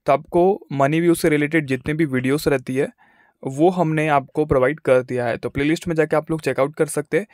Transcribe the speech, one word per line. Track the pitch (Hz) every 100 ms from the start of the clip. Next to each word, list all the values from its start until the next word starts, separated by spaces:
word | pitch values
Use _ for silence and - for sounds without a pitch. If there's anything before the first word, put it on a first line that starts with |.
| -
तो |
आपको | 139 156 175 185 202 -
मनी | 139 139 160
व्यू | 170
से | 165 170
रिलेटेड | 147 147 165 139
जितने | 131 139
भी | 151
वीडियोज़ | 156 127 131 143 -
रहती | 139 131 131
है | 147 - _ _ _ _
वो | 139 135 170
हमने | 185 160 156 156
आपको | 143 131 -
प्रोवाइड | 151 139 127 156
कर | - 127
दिया | 127 123 120
है, | 113
तो | 123
प्लेलिस्ट | - 143 165 -
में |
जाके | 160 151 151
आप | 151
लोग | 160
चेकआउट | - 131 139 -
कर | 151
सकते | - 147 -
हैं। | 208